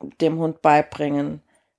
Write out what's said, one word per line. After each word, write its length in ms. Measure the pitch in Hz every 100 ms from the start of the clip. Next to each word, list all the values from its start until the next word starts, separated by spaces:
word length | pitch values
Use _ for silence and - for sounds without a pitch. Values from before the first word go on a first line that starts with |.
| 143 -
dem 180 | 160 160
Hund 220 | 160 160
beibringen, 800 | 160 151 151 - 147 143 147 151 _ _ _